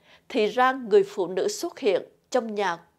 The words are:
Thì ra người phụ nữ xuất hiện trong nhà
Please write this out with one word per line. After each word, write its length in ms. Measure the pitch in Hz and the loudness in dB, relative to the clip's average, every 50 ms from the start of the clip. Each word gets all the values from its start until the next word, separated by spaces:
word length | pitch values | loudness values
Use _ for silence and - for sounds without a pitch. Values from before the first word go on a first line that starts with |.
| _ _ - - _ - | _ _ -20 -20 _ -6
Thì 180 | - 247 214 | -2 0 0
ra 240 | 196 233 247 254 262 | 0 2 2 2 2
người 320 | 262 269 240 202 208 202 196 | 2 -2 0 4 4 4 4
phụ 240 | - - 214 180 | 4 -2 -4 -4
nữ 200 | 170 185 185 - | -4 -2 -2 -2
xuất 320 | 208 202 - 349 339 - - | -2 -4 -4 -8 -8 -6 -2
hiện 220 | 269 202 180 - - - _ _ _ - | 0 0 0 0 -2 -4 _ _ _ -2
trong 260 | - 247 226 220 208 | -2 -2 -2 -2 -4
nhà 220 | 202 196 180 170 165 - _ _ | -2 -2 -2 -2 -4 -10 _ _